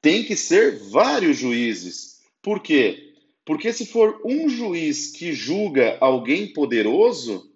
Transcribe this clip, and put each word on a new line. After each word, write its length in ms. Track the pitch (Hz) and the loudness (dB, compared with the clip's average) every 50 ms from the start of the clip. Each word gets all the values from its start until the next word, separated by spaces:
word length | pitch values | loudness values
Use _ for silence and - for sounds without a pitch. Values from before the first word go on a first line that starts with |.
Tem 240 | - 147 170 220 226 | 4 4 2 2 0
que 100 | - 214 | -2 -4
ser 440 | - - - 165 196 226 143 104 - | -6 -2 2 4 4 4 4 2 -2
vários 580 | 104 98 101 135 202 - 294 254 196 165 143 | -12 -2 2 2 4 4 2 0 2 2 0
juízes. 840 | 120 120 127 120 117 120 117 107 90 90 90 85 - - - - _ _ _ _ _ | 0 0 -2 -2 0 -2 -2 -4 -6 -8 -14 -14 -14 -18 -20 -20 _ _ _ _ _
Por 200 | _ 196 208 196 | _ -4 -4 -4
quê? 520 | - - 156 143 120 101 87 - - - _ _ _ _ _ _ _ | -2 0 2 4 4 2 0 -4 -14 -20 _ _ _ _ _ _ _
Porque 300 | - 311 - - 226 226 | -8 -8 -4 -4 -6 -4
se 100 | - 233 | -4 -8
for 380 | - - 226 220 214 214 - - | -6 2 4 4 4 2 -2 -6
um 240 | 220 262 302 330 302 | -4 -4 0 0 -2
juiz 600 | 247 233 240 214 175 170 160 151 143 135 - - | -2 -2 -4 -4 -4 -4 -2 -2 -4 -4 -6 -12
que 260 | - - 170 170 156 | -12 -12 -8 -8 -8
julga 640 | 131 107 120 160 202 214 196 147 135 123 113 - - | -8 -6 -4 -2 -2 -2 0 2 2 2 2 2 2
alguém 460 | - 135 131 123 117 113 143 185 208 202 - | 2 2 2 2 0 -2 -2 -2 -2 -8 -4
poderoso 1000 | - 147 127 120 113 107 107 120 175 214 240 233 180 123 117 104 92 - _ _ | -4 -4 0 0 0 0 2 2 4 4 2 2 -2 -8 -8 -8 -10 -10 _ _